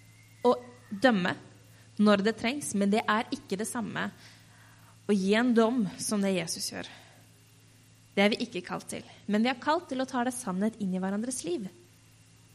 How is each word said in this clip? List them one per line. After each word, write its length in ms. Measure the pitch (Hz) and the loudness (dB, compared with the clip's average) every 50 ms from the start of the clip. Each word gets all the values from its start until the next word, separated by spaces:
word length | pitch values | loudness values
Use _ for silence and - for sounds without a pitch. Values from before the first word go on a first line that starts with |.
| - - - - - - - - - 247 | -20 -20 -20 -20 -20 -20 -16 0 2 2
å 60 | 247 - - - - - - - | 2 2 -2 -10 -20 -20 -14 -12
dømme 460 | 214 196 - 262 226 190 175 185 - - - - - - - - - - - - - - | -6 4 6 6 6 6 2 0 -2 -4 -8 -16 -20 -20 -20 -20 -20 -20 -20 -16 0 4
når 240 | 208 208 208 202 196 | 6 6 6 6 4
det 140 | 220 220 220 | 2 0 0
trengs, 320 | - 226 277 294 - - - 196 | -2 -4 -4 -4 -6 -4 -2 0
men 140 | 202 202 202 | 2 2 2
det 80 | 226 - | 2 2
er 240 | - 214 220 226 - - | 2 0 0 0 -2 -6
ikke 240 | - - - 196 185 | -8 -6 -8 -6 -6
det 80 | 220 220 | -6 -6
samme 380 | - 240 214 180 - 156 185 202 - - - - - - - - - - - - - - - - - - - - | -6 -6 -6 -6 -4 -4 -6 -6 -8 -12 -20 -20 -20 -20 -20 -20 -20 -20 -20 -20 -20 -20 -20 -20 -20 -12 -2 0
å 80 | 208 | 0
gi 180 | 196 190 190 208 | 2 4 2 2
en 160 | 220 240 254 233 226 | 4 4 4 4 4
dom 240 | 226 220 254 262 202 170 - - | 4 4 4 0 0 -2 -2 -6
som 240 | - - 220 202 196 | -6 -4 -2 0 0
det 140 | 196 190 175 | 0 0 -2
Jesus 340 | 165 165 - 196 - - | -2 -4 -6 -8 -8 -8
gjør. 160 | - - 175 - - - - - - - - - - - - - - - - - - - - - - - - - - | -8 -10 -12 -12 -16 -20 -20 -20 -20 -20 -20 -20 -20 -20 -20 -20 -20 -20 -20 -20 -20 -20 -20 -20 -20 -20 -20 -6 0
Det 80 | 202 196 | 2 2
er 80 | 208 226 | 2 2
vi 60 | - 240 | 0 -2
ikke 180 | - - 180 185 - | -6 -6 -10 -8 -6
kalt 180 | 185 175 - - - | -8 -8 -8 -10 -12
til. 100 | - - - - - - - | -12 -12 -14 -20 -14 -6 -2
Men 160 | 202 214 226 | 0 2 2
vi 80 | 254 | 0
er 80 | 269 254 | 0 -2
kalt 280 | - 294 311 349 349 - | -2 0 0 0 -2 -4
til 100 | 269 254 | -4 -4
å 60 | 262 262 | -4 -2
tale 240 | - 247 240 254 | -2 -2 -2 -2
sannhet 480 | 254 - - 196 180 185 202 220 220 - | -4 -6 -6 -6 -2 -2 -2 -2 -2 -4
inn 160 | 202 185 185 | -4 -4 -2
i 60 | 185 | -2
hverandres 420 | 185 190 196 208 226 254 254 - - | -2 -2 -2 -4 -4 -4 -6 -6 -6
liv. 240 | - - 277 196 185 - - - - - - - - - - - - - - - - | -4 -4 -4 -6 -8 -12 -16 -20 -20 -20 -20 -20 -20 -20 -20 -20 -20 -20 -20 -20 -20